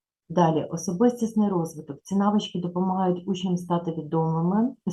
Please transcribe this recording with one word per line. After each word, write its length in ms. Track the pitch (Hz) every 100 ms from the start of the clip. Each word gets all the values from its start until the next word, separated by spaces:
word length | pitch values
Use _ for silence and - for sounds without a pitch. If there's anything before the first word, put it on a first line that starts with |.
| _ _ -
Далі, 360 | 165 165 156
особистісний 840 | - 165 - 175 240 240 220 214 202
розвиток. 540 | 180 165 151 147 139
Ці 140 | - 196
навички 440 | 202 208 - 180
допомагають 680 | 175 180 185 185 185 175 -
учням 280 | 180 190 175
стати 340 | - 170 170
відомими, 840 | 165 151 160 160 160 170 208 247 - -